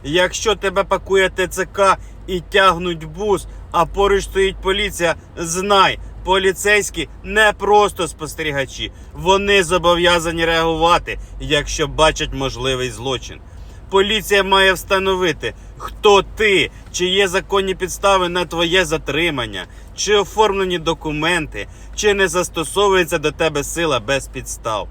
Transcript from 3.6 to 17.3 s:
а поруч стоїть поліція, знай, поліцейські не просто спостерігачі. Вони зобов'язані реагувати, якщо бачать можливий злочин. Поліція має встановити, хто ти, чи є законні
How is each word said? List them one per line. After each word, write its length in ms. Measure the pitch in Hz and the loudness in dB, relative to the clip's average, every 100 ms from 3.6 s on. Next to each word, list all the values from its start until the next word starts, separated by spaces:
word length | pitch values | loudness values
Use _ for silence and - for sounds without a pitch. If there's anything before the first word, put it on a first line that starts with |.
| - | -4
а 140 | 165 165 | 0 0
поруч 380 | 190 196 196 | 2 2 2
стоїть 320 | - 190 190 180 | 0 0 0 0
поліція, 540 | 185 196 208 - 170 151 - 143 | -4 -2 -4 -2 -2 -2 -8 -10
знай, 600 | 165 180 202 196 175 113 - - | -6 -4 2 4 4 0 -10 -10
поліцейські 880 | - 190 190 185 202 208 190 165 180 - | 0 2 2 0 2 2 0 -6 -8 -10
не 300 | 185 202 214 | -4 2 2
просто 540 | - 202 208 202 - 165 | 2 4 4 4 0 -6
спостерігачі. 840 | - 151 127 156 139 131 - 107 - - | -6 -12 -6 -4 -4 -6 -8 -10 -12 -18
Вони 500 | 147 165 196 202 202 | -4 2 2 4 2
зобов'язані 840 | 160 180 170 170 175 175 165 165 165 | 4 2 4 4 4 2 0 -2 0
реагувати, 760 | 165 165 160 165 170 117 104 - - | 2 0 2 4 2 0 -10 -10 -12
якщо 480 | 135 147 143 - 143 | -2 -2 -2 -4 -4
бачать 460 | 131 156 - 151 | 2 2 2 -6
можливий 560 | 139 135 117 131 127 127 | -4 -4 -4 -4 -2 -4
злочин. 500 | 107 127 123 - 90 - - - - - | -6 -6 -6 -8 -18 -18 -18 -18 -18 0
Поліція 540 | 196 202 202 156 202 | 2 2 0 2 0
має 300 | 190 190 190 | 4 4 4
встановити, 800 | 180 - 190 190 185 180 139 117 - - - | 2 0 0 2 0 0 -2 -6 -10 -18 -16
хто 460 | - - 214 196 | -16 0 6 6
ти, 480 | - - 214 185 117 - - | 4 -2 2 2 0 -6 -12
чи 140 | - 180 | -4 0
є 220 | 190 | 2
законні 480 | 196 | 2